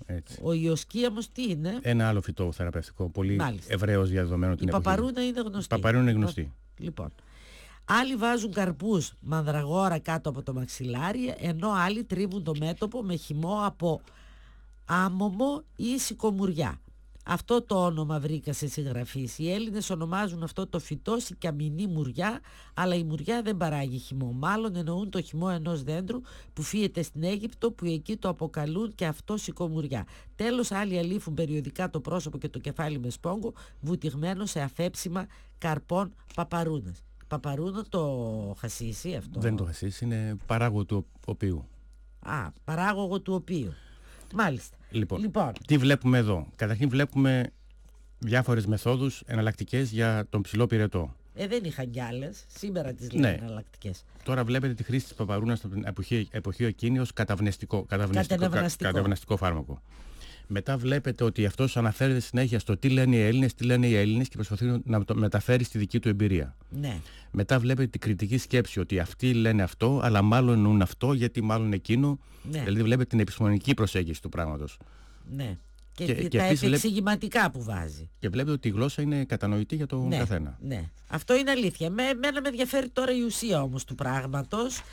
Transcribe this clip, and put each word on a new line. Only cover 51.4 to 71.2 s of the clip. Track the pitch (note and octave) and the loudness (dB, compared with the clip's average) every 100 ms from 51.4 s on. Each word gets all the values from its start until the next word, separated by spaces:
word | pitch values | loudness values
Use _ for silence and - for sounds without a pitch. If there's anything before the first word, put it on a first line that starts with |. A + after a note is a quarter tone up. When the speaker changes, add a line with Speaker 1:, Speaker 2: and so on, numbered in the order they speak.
| G3 | -2
Speaker 2:
δεν | A#3+ | -2
είχαν | E3+ C3+ B2+ | -2 -6 -6
κι | A#2+ | -6
άλλες. | A#2 B2 D3 G3+ - | -6 -6 -8 -12 -18
Σήμερα | - G3+ F3+ C3+ | -10 -6 -4 -4
τις | B2 A#2+ | -8 -2
λένε | F3 B2 | 2 2
Speaker 1:
Ναι. | D#2+ | 2
Speaker 2:
εναλλακτικές. | A2+ A2 - - G2+ F2+ - - | -6 -10 -12 -12 -10 -10 -14 -10
Speaker 1:
Τώρα | - B2+ | -2 0
βλέπετε | A#2 C3 C3 | 2 0 0
τη | A2+ | -2
χρήση | A2+ C3 - | -2 -2 -2
της | |
παπαρούνας | - G2+ G2+ A2+ A#2 | -6 -2 0 0 0
στην | G2 G2 A2 | -2 -6 -4
εποχή, | G2 - A#2 G2 | -6 -2 0 0
εποχή | A2 G2 F2+ | -4 -6 0
εκείνη | A#2 - A#2 C3 | 0 0 0 2
ως | B2 | 0
καταυνεστικό, | - G#2 G2 G#2 - - G2+ | -2 0 0 0 -2 -2 -2
καταυνεστικό, | F#2 G2 G2+ G2+ F#3 F3+ | 0 0 2 2 2 2
κα-, | F3+ | 2
Speaker 2:
Κατενευναστικό. | F3 F3 - G2 | 2 0 0 0
Speaker 1:
κατευναστικό | C3+ G2 G2 - G#2 | 2 2 0 0 0
φάρμακο. | F#2 D#2+ C2 C2+ - - - - - - - | 0 0 -4 -10 -14 -20 -18 -18 -18 -18 -6
Μετά | G2 - C3+ | -4 -2 0
βλέπετε | B2+ C#3 B2+ A2+ | 0 0 0 0
ότι | A#2 - G2+ | 2 2 0
αυτός | - C3 B2 | 2 0 2
αναφέρεται | A#2 - C3+ B2+ | 2 2 2 2
συνέχεια | - A#2+ B2+ A2 | 2 0 2 2
στο | - G2+ | 0 2
τι | C3+ | 4
λένε | C3 C3 A#2 | 6 6 6
οι | |
Έλληνες, | G#2+ C3 C3 | 6 6 4
τι | - | 2
λένε | A#2+ B2 B2 | 4 4 6
οι | G#2+ | 6
Έλληνες | G#2 A2+ B2+ | 6 4 0
και | - | -2
προσπαθεί | G#2 G2+ B2 A#2+ | -4 0 0 0
να | - A2 G2 | 2 2 2
το | A2 | 2
μεταφέρει | G#2 G#2 - B2 | 2 2 4 4
στη | A#2+ A2 | 2 0
δική | G2+ A#2 | 0 2
του | A2+ | 2
εμπειρία. | G2+ G#2 F2+ C2+ - - | 4 4 2 0 -8 -10
Speaker 2:
Ναι. | - C#3+ F2 - - - | -6 -4 -6 -10 -18 -6
Speaker 1:
Μετά | G2 G2 C3 | -2 2 4
βλέπετε | B2 C3 B2+ | 4 2 0
την | - | 0
κριτική | - F#2 G2+ B2 | 0 0 0 0
σκέψη, | - B2 - G2+ | 2 2 2 -2
ότι | E2+ F#2+ | 0 0
αυτοί | E2+ - B2+ | 0 0 2
λένε | A#2+ A2 G#2+ | 4 4 4
αυτό, | F#2 - A#2 C#3 | 2 2 2 4
αλλά | A#2+ G#2 | 4 6
μάλλον | G#2 A#2+ B2 A2+ | 6 6 6 6
εννοούν | G#2 G#2 | 6 6
αυτό, | F2+ - B2 | 4 2 2
γιατί | C3+ | 2